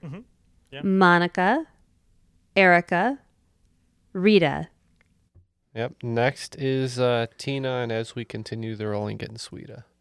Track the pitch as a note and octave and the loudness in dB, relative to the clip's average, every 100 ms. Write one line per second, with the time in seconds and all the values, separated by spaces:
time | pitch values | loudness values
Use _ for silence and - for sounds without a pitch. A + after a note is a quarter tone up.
0 | D#3+ E3+ B3 _ _ _ _ C3+ F#3+ F#3+ | -16 -16 -18 _ _ _ _ -8 -2 4
1 | F#3 F3 F3 - F#3 C4+ D#4+ _ _ _ | 6 6 2 0 0 0 -2 _ _ _
2 | _ _ _ _ _ - F#3 F3 E3+ F3 | _ _ _ _ _ 4 6 6 2 0
3 | A3 C#4 _ _ _ _ _ _ _ _ | 0 -2 _ _ _ _ _ _ _ _
4 | _ F#3+ F#3+ G#3 D#3+ D3 D#3+ _ _ _ | _ 0 6 6 6 0 -8 _ _ _
5 | _ _ _ _ _ _ _ A2+ A#2+ - | _ _ _ _ _ _ _ -8 -8 -8
6 | B2 A#2 B2 C3+ - - C3+ C3 C3 B2 | -4 0 0 0 -10 -6 -4 -2 -2 0
7 | B2 A#2+ A#2 - - C#3 C3 B2+ A#2+ A2+ | 0 0 -2 -6 -6 -4 -4 -4 -4 -4
8 | A2+ - A2+ A2 G#2+ A2+ A2+ G#2+ G#2+ G#2 | -6 -8 -10 -10 -10 -8 -8 -6 -4 -4
9 | G#2 G#2+ - A2 - - - - - _ | -4 -6 -10 -12 -16 -16 -16 -18 -20 _